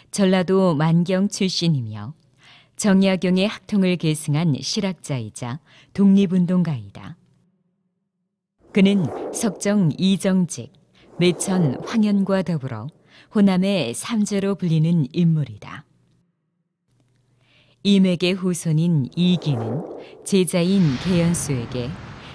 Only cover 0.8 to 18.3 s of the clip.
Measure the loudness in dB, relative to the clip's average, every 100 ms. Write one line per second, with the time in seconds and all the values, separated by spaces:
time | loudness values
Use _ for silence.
0.8 | 2 2 2 0 -2 -2 -4 0 0 0
1.8 | -4 -10 -12 -14 _ _ -20 -20 _ -4
2.8 | 2 4 4 2 2 2 0 -4 -4 0
3.8 | 2 0 -2 -2 -2 0 0 0 -2 -4
4.8 | -4 -6 -8 -8 -8 -10 -10 -10 -14 -20
5.8 | _ 2 6 6 4 2 2 2 0 -4
6.8 | -8 -16 -18 -20 _ _ _ _ _ _
7.8 | _ _ _ _ _ _ _ _ _ 2
8.8 | 4 4 0 -4 -10 -4 -4 -4 -2 2
9.8 | 0 2 0 0 0 0 0 -4 -14 -20
10.8 | _ _ -14 0 0 0 -2 0 0 -2
11.8 | -4 0 2 2 0 -2 -2 -4 -6 -10
12.8 | -12 -16 _ -20 _ 2 4 4 2 0
13.8 | -2 -6 -4 -2 -2 -2 -2 -2 0 2
14.8 | 2 2 0 2 2 2 -2 -8 -16 -18
15.8 | -20 _ _ _ _ _ _ _ _ _
16.8 | _ _ _ _ _ _ _ _ _ _
17.8 | 2 4 4 2 0